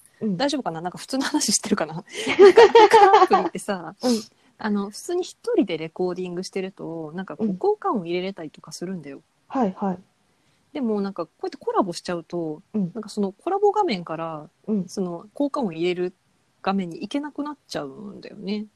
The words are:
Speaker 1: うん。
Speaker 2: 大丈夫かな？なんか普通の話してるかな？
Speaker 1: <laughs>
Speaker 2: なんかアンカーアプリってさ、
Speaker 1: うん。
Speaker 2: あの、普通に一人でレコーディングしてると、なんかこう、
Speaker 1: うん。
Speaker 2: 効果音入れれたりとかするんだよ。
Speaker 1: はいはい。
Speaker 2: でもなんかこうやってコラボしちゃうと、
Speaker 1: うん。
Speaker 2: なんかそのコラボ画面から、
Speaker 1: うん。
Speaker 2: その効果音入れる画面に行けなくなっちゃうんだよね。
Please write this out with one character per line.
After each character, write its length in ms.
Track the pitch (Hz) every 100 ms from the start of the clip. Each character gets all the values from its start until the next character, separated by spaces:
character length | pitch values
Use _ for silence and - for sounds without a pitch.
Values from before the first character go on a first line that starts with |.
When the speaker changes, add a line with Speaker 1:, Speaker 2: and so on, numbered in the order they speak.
| _ -
Speaker 1:
う 60 | 214
ん。 100 | 180
Speaker 2:
大 140 | 277
丈 80 | 277
夫 40 |
か 100 | 180
な？ 80 | 160
な 80 | 175
ん 40 |
か 60 | -
普 80 | -
通 120 | 262
の 60 |
話 280 | 269 294 226
し 80 | -
て 80 | -
る 80 | 208
か 100 | 156
な？ 80 |
Speaker 1:
<laughs> 0 |
Speaker 2:
な 60 | 156
ん 20 |
か 80 | -
ア 1080 | - - - 392 427 440 453 415 440 392 403
ン 0 | 370
カ 80 | 185
ー 0 |
ア 40 |
プ 0 |
リ 40 | 311
っ 20 |
て 60 | 185
さ、 340 | - 185 160 202
Speaker 1:
う 60 | 254
ん。 120 | 220 - _ _ -
Speaker 2:
あ 120 | 220
の、 200 | 202 202
普 60 | -
通 180 | -
に 80 | 349
一 140 | - - 466
人 100 | 440
で 140 | 196 156
レ 100 | -
コ 200 | - 180
ー 60 |
デ 80 | 180
ィ 80 | 180
ン 40 |
グ 80 | 175
し 80 | 190
て 100 | 196
る 120 | 190
と、 400 | - 160 165 156
な 100 | 175
ん 40 | 185
か 100 | 156
こ 80 |
う、 20 | 220
Speaker 1:
う 40 |
ん。 60 | 185
Speaker 2:
効 200 | 392 415
果 160 | 392
音 120 | 233
入 80 | 170
れ 80 | 180
れ 120 | 190
た 100 | 196
り 80 | 156
と 100 | -
か 120 | -
す 120 | -
る 120 | 175 185
ん 60 |
だ 80 | 143
よ。 120 | 135 _ _ -
Speaker 1:
は 180 | 269
い 80 | 202 -
は 140 | 196
い。 60 | 180 - _ _ _ _ _ _
Speaker 2:
で 80 | 302
も 200 | 233 208
な 100 | 196
ん 40 |
か 120 | 190 160
こ 60 | -
う 20 | 381
や 20 |
っ 20 |
て 60 | -
コ 140 | 466
ラ 120 | 440
ボ 100 | 196
し 100 | 165
ち 80 | -
ゃ 60 | 175
う 80 |
と、 380 | - 175 160 156 _
Speaker 1:
う 40 | 214
ん。 120 | 175
Speaker 2:
な 60 | 220
ん 40 |
か 60 | 214
そ 120 | 208
の 100 | 196
コ 180 | - 339
ラ 80 | 392
ボ 100 | 415
画 140 | 427
面 200 | 370 180
か 120 | 170 160
ら、 340 | 165 156 151 _ -
Speaker 1:
う 60 |
ん。 160 | 214 175
Speaker 2:
そ 120 | 208
の 280 | 180 170 208
効 160 | - 285
果 100 | 302
音 120 | 208
入 120 | 160
れ 100 | 180
る 180 | 180 180 - _ _ _ _
画 120 | 190
面 180 | 196 175
に 120 | 160
行 60 | 208
け 120 | 285
な 100 | 294
く 140 | 294
な 80 | 285
っ 40 | 285 -
ち 100 | 156
ゃ 60 |
う 40 | 139
ん 320 | 135 135 123
だ 80 | -
よ 80 | -
ね。 300 | 190 208 214